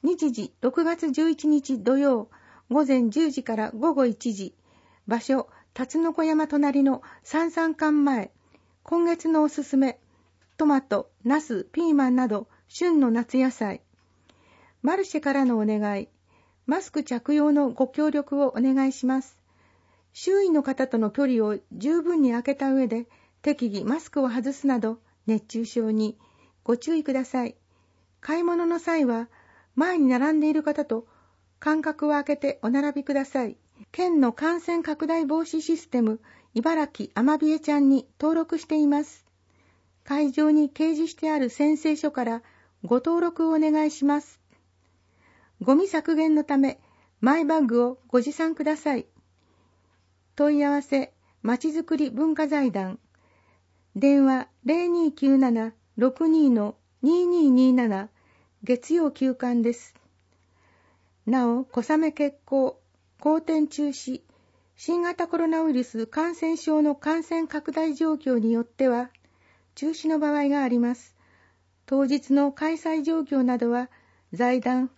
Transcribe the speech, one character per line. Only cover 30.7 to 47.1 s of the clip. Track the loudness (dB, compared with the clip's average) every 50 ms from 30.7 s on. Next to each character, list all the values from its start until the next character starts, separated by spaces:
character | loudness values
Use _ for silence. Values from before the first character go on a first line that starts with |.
| -2 -4 -4
と | -4 -4 -6 -6 _ _ _ _ _ _ _ _ _ _ _
間 | -2 -2 0 0 0
隔 | -4 -4 -2 -2
を | 0
空 | 0 0 0
け | -2 -4
て | -2 -2 -4 -4 -4 -4
お | -2
並 | 0 0 0 -2 -4
び | -6 -6
く | -2 -2
だ | -4 -4
さ | -2 -4 -4 -4
い。 | -4 -8 _ _ _ _ _ -20 _ _
県 | -4 -2 2 4 4 4
の | 2 2
感 | 0 -2 -2 -2 -2 -2
染 | -4 -4 -4 -2
拡 | -4 -6 -6 -2
大 | -2 0 0 0
防 | 0 -2 -2 -2
止 | -2 -6 -8
シ | -2 -2 -4
ス | -4 -4 _
テ | -2 0
ム、 | 0 0 -2 -4 _ -20 -20 -20 _ _ _
茨 | -2 -2 0 0 0 -2 -4
城 | _ -12 -12 -8 _
ア | 0 2
マ | 2 2
ビ | 2 2 0 0
エ | 0
ち | 0 0 0
ゃ | 4
ん | 4 4
に | 4 2 0 _ _ _
登 | -2 0 0 0
録 | -2 -2 -4 -6
し | -4
て | -2 0
い | 2 2
ま | 2 2 0 -2
す。 | -4 -10 -20 _ _ _ _ _ _ _ _ _ _ _ _ _ _ _ _ _
会 | -6 -2 0 0 0 0
場 | 2 2 4
に | 4 4 2 2
掲 | 0 -2 -2 -2 0
示 | 0 -2 -4
し | -4
て | -6 -4 -4
あ | -2 0
る | -2 -2
宣 | -2 0 0 2 2
誓 | 2 0 -2 -2
書 | 0 -2 -4
か | -4 -2 -4
ら | -4 -4 -6 -10 _ _ _ _ _ _ _ -4
ご | -2 -2
登 | 0 0 0 0 0
録 | 0 -2 -2 -2 0 0
を | 2
お | 2
願 | 2 2 2 2 0
い | -2
し | -2 -2 0
ま | 0 0 0 -4
す。 | -8 -20 _ _ _ _ _ _ _ _ _ _ _ _ _ _ _ _ _ _ _ _ _ _ _ _ _
ゴ | 0 2 4
ミ | 4 2 2
削 | -2 -4 -2 0 0
減 | 2 2 2 2
の | 2 2
た | 0 0
め、 | 2 2 0 0 -4 _ _ _ _ _ _